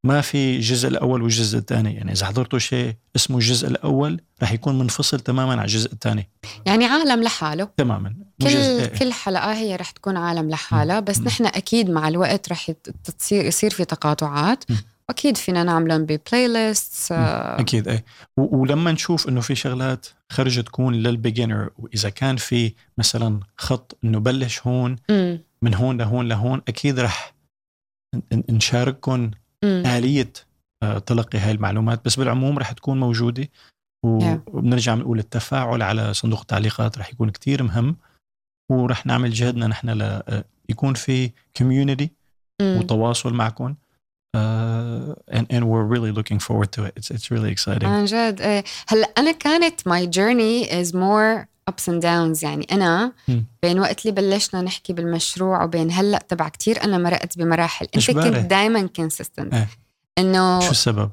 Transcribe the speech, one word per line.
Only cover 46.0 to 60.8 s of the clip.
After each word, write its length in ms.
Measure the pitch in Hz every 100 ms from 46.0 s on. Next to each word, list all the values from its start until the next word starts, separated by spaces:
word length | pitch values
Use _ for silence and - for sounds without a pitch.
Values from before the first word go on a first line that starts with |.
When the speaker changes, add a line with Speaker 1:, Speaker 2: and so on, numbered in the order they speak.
| 113 104
Speaker 1:
looking 220 | 104 104
forward 280 | - 110 104 -
to 80 | 104
it. 60 | -
It's, 160 | - 110
it's 120 | -
really 240 | 117 107 98
exciting. 280 | - 98
Speaker 2:
عن 220 | 101 202 202
جد، 360 | 226 226 196
إيه. 220 | 202 202 196 - -
هلأ 240 | 226 214 -
أنا 140 | 294
كانت 500 | 320 294 330 339 339
my 220 | 185 175
journey 640 | 180 170 208 247 220 233 233
is 220 | 170 175
more 540 | 180 190 214 214 220 - _ -
ups 220 | 185 -
and 80 | 170
downs. 420 | 170 170 165 156
يعني، 240 | 156 147 -
أنا 400 | 196 180 170 240 - -
Speaker 1:
مم. 180 | 120 113 _
Speaker 2:
بين 160 | 175 180
وقت 260 | 196 190 220
اللي 160 | 196
بلشنا 400 | 196 196 202 190
نحكي 320 | 180 - -
بالمشروع 720 | 175 170 170 - 180 190 185
وبين 280 | 170 165 160
هلأ 260 | 175 202 202
تبع 320 | - 175 156
كتير 340 | - - 226
أنا 140 | 208 185
مرقت 400 | 175 - 180 175
بمراحل. 480 | 165 165 170 - - -
أنت 140 | -
Speaker 1:
إجباري. 200 | 147 165
Speaker 2:
كنت 200 | 127 113
دايمًا 400 | 196 214 226 190 -
consistent. 520 | 160 - - - -
Speaker 1:
إيه. 160 | 117 107 - _ _ _ -
Speaker 2:
إنه 420 | 185 185 185 180
Speaker 1:
شو 120 | 180
السبب؟ 400 | 131